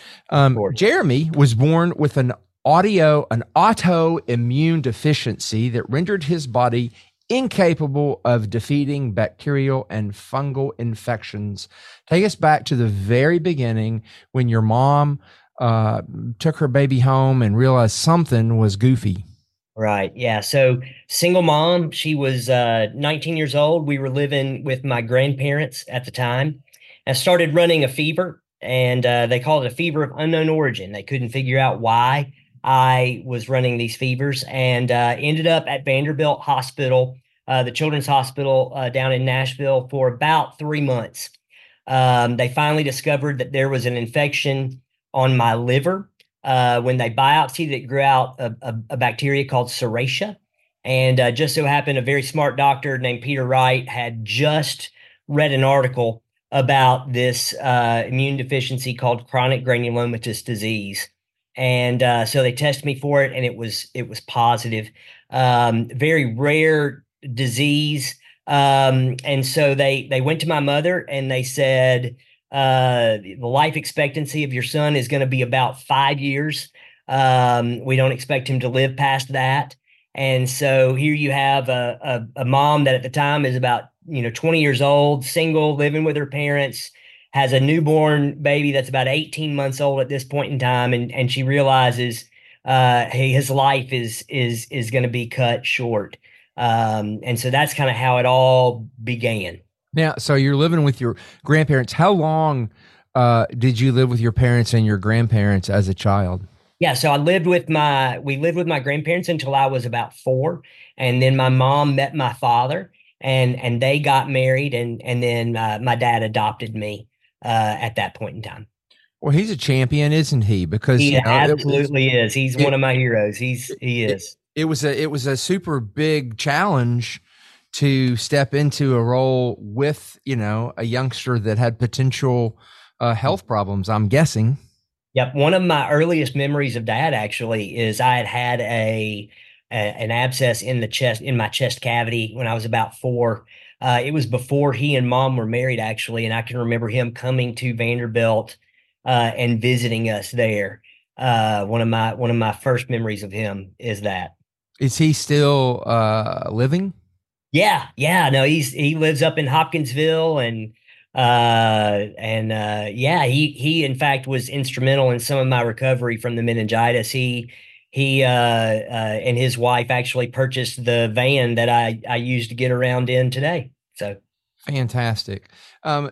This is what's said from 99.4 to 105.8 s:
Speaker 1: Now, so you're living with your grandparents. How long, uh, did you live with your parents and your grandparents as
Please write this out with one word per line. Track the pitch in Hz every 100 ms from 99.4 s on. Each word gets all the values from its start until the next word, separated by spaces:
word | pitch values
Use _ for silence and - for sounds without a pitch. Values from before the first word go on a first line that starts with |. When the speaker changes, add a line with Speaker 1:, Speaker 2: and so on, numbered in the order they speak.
| 90 87 _ _ _
Speaker 1:
Now, | 151 160 -
so | - 139
you're | 135 139
living | 160 170
with | 143 123
your | 120 - - -
grandparents. | - 156 151 135 117
How | - 180
long, | 196 156 156 156 135 113 _ _ _ _
uh, | 127 120 117 - 123
did | 127 113
you | 131
live | 123 131
with | 120
your | 117
parents | 110 123 120 110
and | 117 107
your | 101
grandparents | 101 113 117 110 101 98 90
as | 101